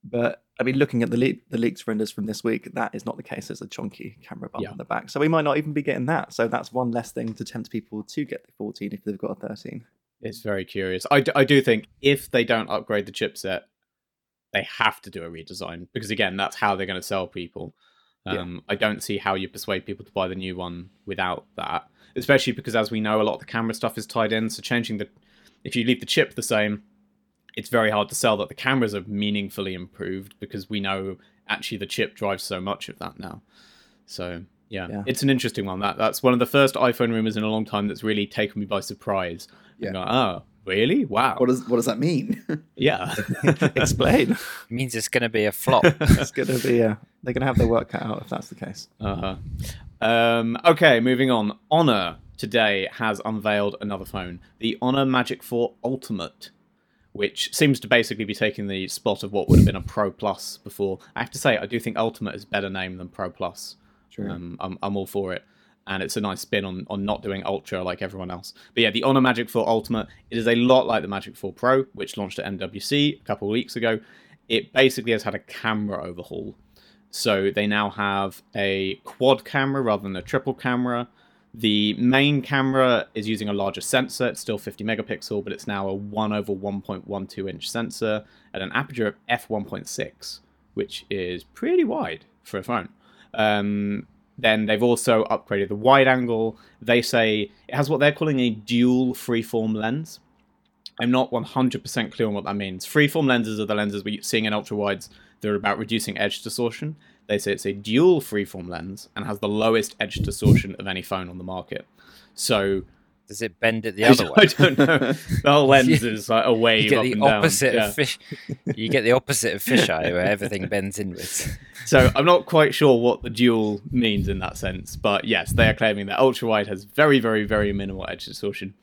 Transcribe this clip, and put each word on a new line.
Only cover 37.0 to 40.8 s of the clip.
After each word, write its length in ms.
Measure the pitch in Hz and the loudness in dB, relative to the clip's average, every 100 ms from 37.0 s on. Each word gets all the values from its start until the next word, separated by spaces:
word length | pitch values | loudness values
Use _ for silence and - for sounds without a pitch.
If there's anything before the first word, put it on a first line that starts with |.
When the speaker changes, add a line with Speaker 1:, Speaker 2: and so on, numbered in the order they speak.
| 117 | 0
Speaker 2:
rumors 260 | 113 110 107 | 0 -2 -2
in 80 | |
a 40 | 107 | -2
long 160 | 110 | -2
time 220 | 107 104 104 | -2 -2 -4
that's 160 | 92 | -4
really 240 | 110 104 101 | -4 -2 -2
taken 320 | - 104 - | -2 -4 -4
me 60 | 101 | -4
by 140 | 101 | -4
surprise. 680 | - 101 - 98 87 85 - - _ _ | -6 -10 -4 -4 -4 -8 -16 -20 _ _
Speaker 3:
Yeah. 100 | 107 | -8
Speaker 2:
And 60 | |
gone, 140 | 95 92 | -6 0
"Oh, 340 | 123 113 87 - _ - | 0 0 -2 -12 _ -4
really? 380 | 95 | 0